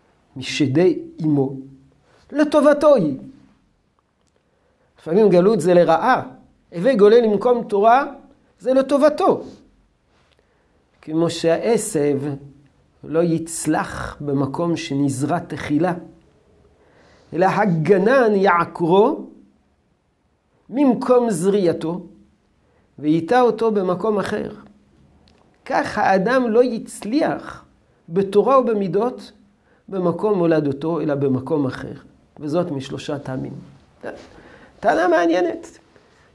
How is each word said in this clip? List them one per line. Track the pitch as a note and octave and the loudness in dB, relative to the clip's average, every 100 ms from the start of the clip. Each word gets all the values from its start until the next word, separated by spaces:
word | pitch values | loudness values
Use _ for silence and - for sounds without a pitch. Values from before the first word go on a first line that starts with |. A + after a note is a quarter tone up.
| _ _ _ C3+ | _ _ _ -14
משדי | - - C#3+ C3+ F#3 D#3 - - | -10 -2 0 2 2 0 -6 -6
אמו, | D#3 C#3+ C3+ C3+ - - _ _ _ _ _ | -2 0 0 -6 -14 -20 _ _ _ _ _
לטובתו | C#4 D4+ D4+ C#4+ C#4+ D#4 | -2 0 4 4 4 4
היא. | C4+ D#3 C3 - - _ _ _ _ _ _ _ _ _ _ _ _ _ _ _ _ | 4 2 -4 -12 -20 _ _ _ _ _ _ _ _ _ _ _ _ _ _ _ _
לפעמים | - F3 G#3+ | -2 2 6
גלות | F3 F3+ A3 | 6 4 4
זה | D#3+ | 4
לרעה, | F3 D#3+ D#3+ A#3 A#3 - - _ _ _ | 4 6 4 2 0 -2 -14 _ _ _
"הווה | E3+ G#3 | -2 0
גולה | B3 G#3 A#3 | 4 6 6
למקום | A3+ G#3 A#3+ A#3+ | 4 2 0 0
תורה", | A3 G#3 A3 B3 D4 - - _ _ _ | 0 2 4 4 2 -8 -20 _ _ _
זה | G3+ | 0
לטובתו. | C4 C4 C#4+ D4 D4+ F#4 - - - _ _ _ _ _ _ _ _ _ _ _ _ _ _ | 0 2 2 2 2 0 0 -6 -20 _ _ _ _ _ _ _ _ _ _ _ _ _ _
כמו | - D#3+ E3 | -6 -2 -2
שהעשב | E3 E3 E3 F#3 A#3 - D#3 D3 C3+ D3 C3+ - - _ _ _ _ | 0 0 0 0 -2 -2 -2 0 -2 -4 -10 -14 -20 _ _ _ _
לא | C#3 D3+ | -6 -2
יצלח | F3 D#3+ E3 - - E3 G3 - A2+ - | 0 -2 -4 -6 -4 -2 -4 -8 -12 -10
במקום | C#3+ C#3 C3+ - E3+ D#3+ | -4 -2 -2 -2 -4 -4
שנזרע | - C#3 C#3+ A#2+ D3 E3 | -4 -2 -2 -2 -4 -4
תחילה, | E3+ D3+ - D3 F3+ F3 - - _ _ _ _ _ _ _ _ _ _ _ | -6 -10 -4 -2 -2 -4 -10 -20 _ _ _ _ _ _ _ _ _ _ _
אלא | D3+ F#3 | -2 0
הגנן | E3 G#3+ E3 D3+ G3 G3+ C4+ A3+ | 2 0 0 2 2 4 4 2
יעקרו | G#3 F#3+ F3 E3 - E3+ F#3 A3+ D#4 - - _ _ _ _ _ _ _ _ _ _ _ _ - | 2 2 2 -2 -4 2 4 4 0 -10 -20 _ _ _ _ _ _ _ _ _ _ _ _ -10
ממקום | A#3 C#4+ B3 - B3 A#3 | 0 2 2 2 2 2
זריעתו, | F3 F#3 G3+ F3 B2+ D#3+ F3 - - _ _ _ _ _ _ _ - | 0 0 2 0 -2 -6 -8 -12 -20 _ _ _ _ _ _ _ -8
ויטע | D3 E3 E3 B3 | -2 -2 0 2
אותו | B3 A3 A3+ | 2 0 -2
במקום | G#3 F#3 F3 G#3+ G#3 | -2 -2 -2 -2 -2
אחר. | - G#3 - - - _ _ _ _ _ _ _ _ _ | -4 -6 -8 -12 -20 _ _ _ _ _ _ _ _ _
כך | - E4 C#4+ - | -4 -4 -2 -2
האדם | G3+ F#3+ F#3 C4 A#3+ | 2 2 2 0 2
לא | G#3+ | 2
יצליח | B3 A3+ - - G3+ C4+ F#3+ - - - - _ _ _ - | 2 -2 -10 -12 -6 -2 -2 -4 -10 -18 -20 _ _ _ -6
בתורה | E3+ F#3+ G3+ G3+ C4+ | -4 0 0 4 2
ובמידות | A#3 G#3+ G3 E3 A#3+ B3 - _ _ _ _ _ - | 2 -2 -2 -2 -4 -6 -16 _ _ _ _ _ -12
במקום | F#3+ F3 E3+ G#3 G3+ | -4 -2 -2 -2 0
הולדתו, | E3+ D#3+ D3 C3+ D#3+ E3+ | 2 2 0 -4 -4 -4
אלא | D#3 | -4
במקום | C3+ C#3 B2+ - D#3+ F#2+ | -2 0 -2 -2 -2 -2
אחר. | - - - - _ _ - | -6 -12 -16 -20 _ _ -14
וזאת | D3 E3 F3 | -6 -4 -4
משלושה | C#3 C3 - - C#3+ | -6 -8 -10 -8 -10
טעמים. | - C3 C#3 - - - _ _ - - - - - - - _ | -8 -10 -10 -14 -18 -20 _ _ -18 -16 -20 -20 -20 -20 -20 _
טענה | G#3 D#3+ F4 | -2 0 0
מעניינת. | E4+ E3+ F3 F3+ D#3+ - - _ _ _ _ _ | 0 0 0 -2 -6 -14 -20 _ _ _ _ _